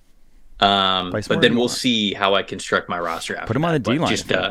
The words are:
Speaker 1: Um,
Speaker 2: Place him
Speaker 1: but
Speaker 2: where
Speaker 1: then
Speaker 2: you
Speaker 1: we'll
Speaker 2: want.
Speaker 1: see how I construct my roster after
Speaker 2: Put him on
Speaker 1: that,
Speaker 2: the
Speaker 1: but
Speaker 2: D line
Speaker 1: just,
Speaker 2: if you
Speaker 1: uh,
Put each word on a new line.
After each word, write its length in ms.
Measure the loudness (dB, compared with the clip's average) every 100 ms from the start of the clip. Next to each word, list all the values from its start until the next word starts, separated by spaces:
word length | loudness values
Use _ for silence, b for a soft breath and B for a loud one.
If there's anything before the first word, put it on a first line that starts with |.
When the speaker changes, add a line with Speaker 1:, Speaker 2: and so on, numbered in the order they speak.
| -20 _ -20 -20 -20 0
Speaker 1:
Um, 500 | 2 4 2 0 -2
Speaker 2:
Place 160 | -4 -2
him 20 |
Speaker 1:
but 80 | 2
Speaker 2:
where 40 |
Speaker 1:
then 100 | 4
Speaker 2:
you 60 | 4
Speaker 1:
we'll 80 | 0
Speaker 2:
want. 120 | 0
Speaker 1:
see 360 | 0 2 0
how 200 | 0 2
I 80 | 2
construct 440 | 0 -8 -2 -2 -2
my 100 | -4
roster 340 | -4 -4 -6
after 140 | -6 -2
Speaker 2:
Put 80 | -2
him 80 |
on 80 | 0
Speaker 1:
that, 100 | 0
Speaker 2:
the 60 | 0
Speaker 1:
but 20 |
Speaker 2:
D 40 | 0
line 120 | 0
Speaker 1:
just, 140 | -2 -2
Speaker 2:
if 40 |
you 60 | -2
Speaker 1:
uh, 140 | -2